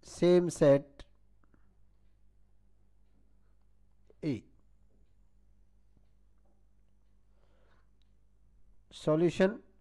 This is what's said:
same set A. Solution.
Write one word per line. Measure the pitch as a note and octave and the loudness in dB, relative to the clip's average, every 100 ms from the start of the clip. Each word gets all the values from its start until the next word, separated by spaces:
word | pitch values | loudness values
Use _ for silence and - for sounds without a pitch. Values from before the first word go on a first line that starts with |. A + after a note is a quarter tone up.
same | - - F3 F3+ F3 | -20 -2 2 2 2
set | - D3+ C#3 - - - - - - - - - _ - _ - _ - _ - - _ _ _ _ - _ _ _ _ _ _ _ _ _ - - D#3+ | 0 4 4 0 -20 -20 -20 -20 -20 -20 -20 -20 _ -20 _ -20 _ -20 _ -20 -20 _ _ _ _ -20 _ _ _ _ _ _ _ _ _ -20 -14 -10
A. | A2+ - - _ - - _ - _ _ _ - - - _ - - - - - - - _ - _ - - - - - - - _ - - - _ - - - _ - - - - - | -10 -12 -20 _ -20 -20 _ -20 _ _ _ -20 -20 -20 _ -20 -20 -20 -20 -20 -20 -20 _ -20 _ -20 -20 -20 -20 -20 -20 -20 _ -20 -20 -20 _ -20 -20 -20 _ -20 -20 -20 -20 -20
Solution. | - - D#3 E3+ - F#3+ A3+ - - | -10 -4 0 -2 0 -4 -4 -20 -20